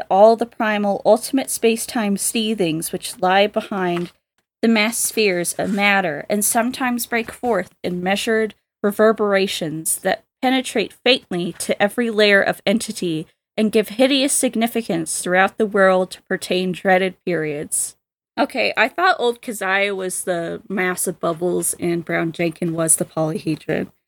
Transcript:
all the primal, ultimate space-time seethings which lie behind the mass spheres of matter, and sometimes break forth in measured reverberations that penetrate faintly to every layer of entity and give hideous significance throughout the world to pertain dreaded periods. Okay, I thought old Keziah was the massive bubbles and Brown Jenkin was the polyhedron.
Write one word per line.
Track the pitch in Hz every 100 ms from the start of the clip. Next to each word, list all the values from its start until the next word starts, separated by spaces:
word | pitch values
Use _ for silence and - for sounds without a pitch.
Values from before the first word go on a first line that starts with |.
| -
all | 185 214 226
the | 233
primal, | - 220 208 202 196 -
ultimate | 226 - 269 -
space-time | - 226 226 - 240 208 196
seethings | - 233 214 220 170 156 165
which | 180 - -
lie | 185 190 208
behind | 220 - 202 180 175 175 _ _ _ _ _
the | 220
mass | 226 214 233
spheres | - - 208 175 170 -
of | 180
matter, | 196 202 196 180 147 -
and | 208
sometimes | 202 233 233 247 254 240 -
break | 233 226
forth | - 247 202 175 _
in | 180 175
measured | 180 202 - 220 220 - _ _ 202 202 214
reverberations | 214 208 196 190 - 165 156 160 -
that | 190 - _ _
penetrate | 262 262 247 233 190 - 226
faintly | 262 - 175 175
to | - - -
every | 202 220 233
layer | 208 208 202
of | - - -
entity | 226 - - 180 156 - _ _ -
and | 220
give | 220 208
hideous | 208 262 277 277
significance | - 254 226 233 233 226 165 160 -
throughout | 180 180 196 -
the | 220
world | 202 190 185 185
to | -
pertain | - 190 - 185 185
dreaded | 175 196 185 190 - -
periods. | 165 151 147 170 - - - _ _ _ -
Okay, | 294 254 208 -
I | 233
thought | - 370 -
old | 240 240
Keziah | - 208 190 196 202 196
was | 185 - -
the | 175 165 170 -
massive | 196 185 180 - 170
bubbles | 170 165 180 180 175 -
and | 175 170 165
Brown | 170 165
Jenkin | 160 170 160 175
was | 160 160 -
the | 165
polyhedron. | - 156 165 - 151 - 151 190 _